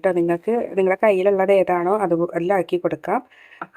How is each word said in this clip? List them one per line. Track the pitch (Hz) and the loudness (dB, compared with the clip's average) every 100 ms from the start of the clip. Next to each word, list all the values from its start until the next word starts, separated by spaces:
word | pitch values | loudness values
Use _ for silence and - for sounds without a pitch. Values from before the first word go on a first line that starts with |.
ട്ടോ. | 190 180 | 0 0
നിങ്ങൾക്ക് | 170 170 208 233 - 190 | 0 -2 -2 -4 -2 -2
നിങ്ങളുടെ | 190 190 | 0 2
കയ്യിലുള്ളത് | 220 190 196 196 190 196 | 0 2 2 2 4 4
ഏതാണോ | 180 180 175 214 185 | 4 0 0 0 0
അത് | 165 170 170 | 0 -2 -4
എല്ലാം | 175 196 | -2 -2
ആക്കി | 170 175 175 | -2 -2 -2
കൊടുക്കാം. | - - 233 - - - - - | -4 -4 -6 -6 -20 -20 -18 -10